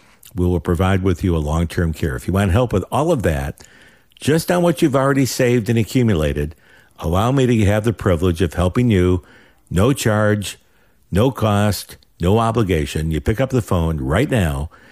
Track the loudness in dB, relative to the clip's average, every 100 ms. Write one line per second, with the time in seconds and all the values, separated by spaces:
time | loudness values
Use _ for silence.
0 | _ _ -14 -4 0 0 -2 0 0 2
1 | 0 0 0 -2 -2 -2 -2 -2 -4 -2
2 | -6 -6 -4 -2 0 0 0 -2 -2 -2
3 | 0 0 0 -2 -6 -10 -20 -20 -20 _
4 | _ _ 0 0 0 0 2 2 2 2
5 | 2 2 0 0 2 2 2 0 0 2
6 | 2 2 0 -2 -6 -8 _ -20 _ _
7 | -2 0 0 2 2 2 2 2 0 -2
8 | 0 2 0 0 -2 0 -2 0 2 2
9 | 2 0 -4 -20 _ _ _ 0 2 2
10 | 0 2 2 0 -4 -12 _ _ _ _
11 | _ 0 0 0 0 2 0 -2 -8 -20
12 | _ _ 0 2 2 0 0 0 -2 -4
13 | -2 -2 -2 -2 0 -2 0 -2 0 -2
14 | -2 -2 0 0 0 -2 -8 -12 -20